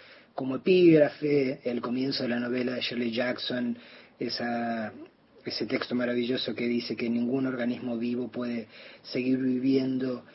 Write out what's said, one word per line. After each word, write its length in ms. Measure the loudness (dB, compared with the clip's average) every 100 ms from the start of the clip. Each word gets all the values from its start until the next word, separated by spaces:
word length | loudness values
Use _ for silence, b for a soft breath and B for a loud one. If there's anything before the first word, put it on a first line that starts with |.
| B B B
como 220 | -6 -4 0
epígrafe 1040 | 4 8 10 10 8 2 0 2 2 -2
el 200 | -4 -4
comienzo 400 | -2 -2 -2 -2
de 80 | -2
la 100 | -2
novela 320 | -2 -2 -2
de 80 | -2
Shirley 300 | -4 -4 -2
Jackson, 680 | -2 -2 -4 -4 -2 -2 -4 B B B -8
esa, 720 | -6 -4 -4 -4 -2 -4 -6 -10 -18 _ _ -16
ese 220 | -10 -6 -2
texto 280 | -2 0
maravilloso 600 | 0 0 0 0 0 -2
que 120 | -2 0
dice 300 | 0 -2 -4
que 140 | -2
ningún 360 | 0 0 0 -2
organismo 520 | -2 -4 -4 -4 -4
vivo 320 | -2 -2 -4
puede 380 | -6 -4 -4 -8 B B B
seguir 360 | -8 -2 0 2
viviendo, 840 | 2 2 4 4 2 0 -2 -4 -10